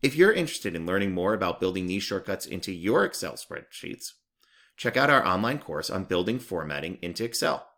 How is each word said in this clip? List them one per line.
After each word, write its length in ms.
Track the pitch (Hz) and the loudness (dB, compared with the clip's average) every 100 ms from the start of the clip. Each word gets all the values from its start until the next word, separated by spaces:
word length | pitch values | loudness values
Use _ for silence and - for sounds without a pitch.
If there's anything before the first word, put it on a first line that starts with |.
If 140 | 143 147 | 0 6
you're 160 | 190 | 6
interested 420 | 208 160 - 104 | 6 0 -4 -6
in 120 | 82 82 | -4 0
learning 280 | 95 98 | 2 2
more 200 | 92 92 | 2 0
about 260 | 107 92 85 | 2 0 0
building 260 | 95 92 90 | 0 0 -2
these 180 | 95 | -2
shortcuts 420 | - 98 98 95 - | -2 -4 -4 -6 -6
into 260 | 90 95 | -8 -6
your 320 | 90 90 139 | -4 2 2
Excel 300 | 202 - 82 | 2 -2 -8
spreadsheets, 800 | - - 78 - - - - - - _ _ _ _ _ - | -10 -12 -14 -14 -14 -12 -12 -14 -18 _ _ _ _ _ -4
check 180 | 120 127 | 0 2
out 140 | 143 | 6
our 160 | 139 - | 6 6
online 340 | 92 113 143 | 2 2 -2
course 300 | - 78 - | -4 -6 -4
on 160 | 98 95 | -4 0
building 340 | 90 92 127 | 0 0 -2
formatting 580 | - 90 76 71 80 90 | -4 -6 -4 -4 -6 -6
into 240 | 87 85 117 | -8 -6 -4
Excel. 420 | - 160 151 - | -2 0 -2 -6